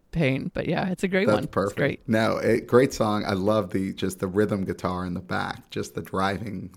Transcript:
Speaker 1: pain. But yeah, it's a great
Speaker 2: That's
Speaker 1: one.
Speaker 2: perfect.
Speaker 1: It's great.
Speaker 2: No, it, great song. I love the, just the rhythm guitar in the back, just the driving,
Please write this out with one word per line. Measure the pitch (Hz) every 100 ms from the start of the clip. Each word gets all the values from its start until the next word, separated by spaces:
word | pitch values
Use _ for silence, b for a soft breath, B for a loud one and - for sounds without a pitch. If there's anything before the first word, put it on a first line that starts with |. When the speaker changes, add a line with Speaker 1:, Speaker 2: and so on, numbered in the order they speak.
| _
Speaker 1:
pain. | 160 135 135 -
But | - 143
yeah, | 175 185
it's | 175
a | 190
great | 185 196
Speaker 2:
That's | 107
Speaker 1:
one. | -
Speaker 2:
perfect. | - 101
Speaker 1:
It's | -
great. | 143 - -
Speaker 2:
No, | 110 110 -
it, | 113 113 -
great | 120 139
song. | - 110 104 -
I |
love | 98 98 107 92
the, | 98 98
just | 92 95 92
the | 98
rhythm | 95 104 104
guitar | 95 90 90 90
in | 92
the | 90
back, | 87 98 95 - -
just | - 101
the | -
driving, | - 95 95 95 110 92 92